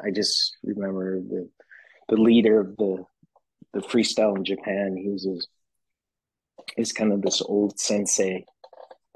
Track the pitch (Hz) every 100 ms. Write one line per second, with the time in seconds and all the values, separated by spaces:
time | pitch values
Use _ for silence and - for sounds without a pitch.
0 | 104 98 101 - - - 104 104 98 95
1 | 95 95 92 95 87 _ _ - - _
2 | - 110 110 117 110 107 95 98 104 92
3 | 90 _ _ _ _ _ _ - - 120
4 | 107 - 107 98 95 98 - 98 98 95
5 | 98 98 95 87 - _ _ _ _ _
6 | _ _ _ _ _ _ - - 113 -
7 | 107 101 95 - - 101 104 - - 104
8 | 98 - 95 92 - _ - - - -
9 | _